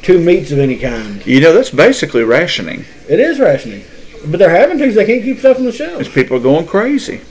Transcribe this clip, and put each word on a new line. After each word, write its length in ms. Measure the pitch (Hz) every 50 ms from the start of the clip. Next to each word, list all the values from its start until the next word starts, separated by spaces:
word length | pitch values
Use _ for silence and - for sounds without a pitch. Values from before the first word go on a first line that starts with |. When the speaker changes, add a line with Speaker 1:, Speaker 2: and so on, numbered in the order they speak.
| -
Speaker 1:
two 160 | - 185 180
meats 320 | 165 170 175 - 147 139
of 80 | 143 139
any 180 | 139 131 127
kind. 500 | 117 123 127 120 113 110 104 101 101 -
Speaker 2:
You 140 | - 127 135
know, 140 | 143 165 165
that's 160 | 214 262 -
basically 520 | - 127 160 233 269 - - 143 - 123 113
rationing. 640 | 110 120 139 175 175 - - 101 78 - - - - - - - -
Speaker 1:
It 100 | 143 180
is 220 | 262 320 330 262
rationing. 420 | 262 185 143 - - 113 101 101 - - - - - - - - -
But 120 | 143 151 -
they're 120 | 196 170
having 260 | 170 180 - - 370 277
to 60 | 294
'cause 100 | 262 208
they 120 | 220 226
can't 160 | 214 233 254 208
keep 160 | 262 262 -
stuff 180 | - 262 254 262
on 60 | 262
the 80 | 247 220
shelves. 260 | - 294 330 349 294 -
Speaker 2:
These 40 | -
people 280 | - 135 131 127 127
are 40 | 127
going 260 | 117 131 139 156 170
crazy. 540 | - - 196 220 254 285 269 226 - - - - -